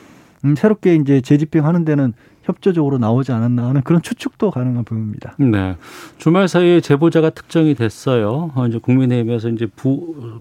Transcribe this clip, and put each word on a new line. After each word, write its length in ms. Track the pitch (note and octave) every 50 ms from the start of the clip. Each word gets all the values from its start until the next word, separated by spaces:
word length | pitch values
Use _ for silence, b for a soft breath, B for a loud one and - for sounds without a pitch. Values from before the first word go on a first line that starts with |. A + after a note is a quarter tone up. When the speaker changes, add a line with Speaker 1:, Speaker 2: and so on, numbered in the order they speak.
| b b b b b b b b b
Speaker 1:
음, 100 | C#3 D3
새롭게 420 | - - G#3+ G#3+ - - F#3 E3+
이제 260 | D#3 C#3+ C#3 C#3 C3
재집행하는 640 | B2 - D3 D3 D#3 D3+ - D#3+ C#3+ D#3 F3 F3 E3
데는 260 | D#3 D3 C#3+ C#3 A#2+ G#2+ b b b b b b
협조적으로 540 | - F3+ _ - G3+ F3 E3+ D3 C#3 C#3 B2
나오지 340 | A2+ G#2+ A#2 C3 C3+ -
않았나 360 | B2+ A2+ A#2 A#2+ B2 A#2+ A#2+ B2
하는 140 | C3+ C#3+
그런 200 | B2+ - E3+ E3+
추측도 480 | - - A#3+ - - C#4 _ - A3+ F#3+
가능한 340 | - B2+ B2+ B2+ B2 A#2+ G#2+
부분입니다. 500 | - A#2 A2 A2 G#2+ G#2+ - - - - -
Speaker 2:
네. 380 | C#3+ B2 G#2+ G2 F#2+ F#2 F2+ - B B B B B B B -
주말 280 | - D#3 E3+ F#3+ G3
사이에 340 | E3+ - F3 F3+ F3 F3 E3
제보자가 500 | - - C#3+ C#3+ E3 E3 - E3 D#3 D#3+
특정이 440 | - - - - - E3 D#3+ D#3 C#3+
됐어요. 800 | C3 A#2 G#2 - - - C#3 B2+ A#2 G#2 G#2 A#2+ D3+ F3 D#3+ C3
어, 120 | C3 B2
이제 120 | A#2+ A2+ A2+
국민의힘에서 680 | - - B2+ C3 C3 B2 B2 A#2+ A2+ A2+ A#2+ A2 G#2+ A#2+
이제 180 | A#2 A2+ A#2 G#2+ _
부-, 640 | - - C3 C3+ D3 E3+ E3 D#3+ D3 A#2+ A#2 A2 A2+